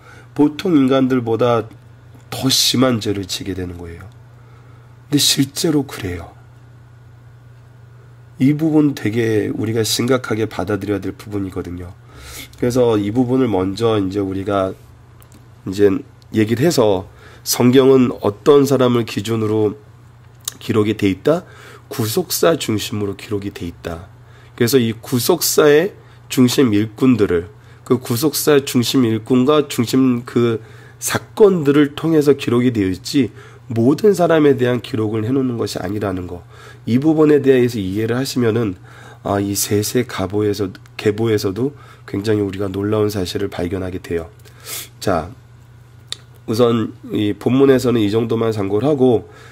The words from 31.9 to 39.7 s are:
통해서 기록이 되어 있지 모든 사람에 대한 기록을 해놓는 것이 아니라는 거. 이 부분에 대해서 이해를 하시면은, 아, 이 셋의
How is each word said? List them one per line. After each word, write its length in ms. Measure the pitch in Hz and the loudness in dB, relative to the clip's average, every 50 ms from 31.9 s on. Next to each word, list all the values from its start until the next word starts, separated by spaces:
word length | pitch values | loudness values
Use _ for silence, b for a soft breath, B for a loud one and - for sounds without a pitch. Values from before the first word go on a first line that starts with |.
| 147 | -2
통해서 380 | - - 165 165 151 139 147 135 | -4 -2 2 2 4 4 4 2
기록이 400 | 135 - - 117 120 120 127 120 | 2 0 -2 0 2 2 0 0
되어 140 | 110 95 | 0 0
있지 440 | 95 92 90 - - - 143 123 98 B B B B B B B | -2 -2 -6 -8 -4 -2 -2 -2 -2 B B B B B B B
모든 460 | - 117 117 113 127 156 - - 208 196 | -6 -2 2 2 2 2 4 4 2 4
사람에 440 | 180 175 165 165 156 151 147 131 | 4 2 4 4 4 6 4 4
대한 240 | 120 123 123 123 120 | 4 2 0 0 -2
기록을 440 | - - - 110 110 107 110 110 107 | -4 -6 -4 -4 -2 -2 -2 -4 -2
해놓는 320 | 113 135 139 131 127 117 | -2 -2 -2 -2 -2 -4
것이 220 | 113 110 101 - - | -4 -6 -6 -6 -6
아니라는 480 | - 92 104 104 107 98 92 90 90 | -6 -6 -6 -4 -4 -4 -4 -6 -8
거. 160 | 87 90 90 - B B B B B B B B | -10 -12 -14 -16 B B B B B B B B
이 140 | 110 113 127 | 0 0 2
부분에 420 | 143 160 156 156 156 147 151 143 | 2 2 4 4 6 6 6 4
대해서 380 | 127 139 135 127 123 123 120 110 | 6 4 4 4 4 2 0 -4
이해를 360 | 95 92 95 107 110 113 117 | -4 -4 -4 -4 -4 -2 -4
하시면은, 600 | 127 135 - - 131 120 113 107 117 120 101 92 B B B B B B B B B - | -4 -4 -4 -2 0 0 0 0 0 -2 -4 -6 B B B B B B B B B -4
아, 160 | - 101 101 | -2 -2 -2
이 160 | 101 101 101 | -2 -2 -4
셋의 500 | - - - | -4 -4 -2